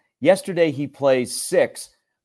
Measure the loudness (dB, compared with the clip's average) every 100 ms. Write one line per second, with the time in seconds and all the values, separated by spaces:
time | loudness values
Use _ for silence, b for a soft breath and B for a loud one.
0 | _ _ 2 2 0 0 0 -2 -8 -2
1 | 0 2 -2 -8 -2 0 0 -4 -18 _
2 | _ _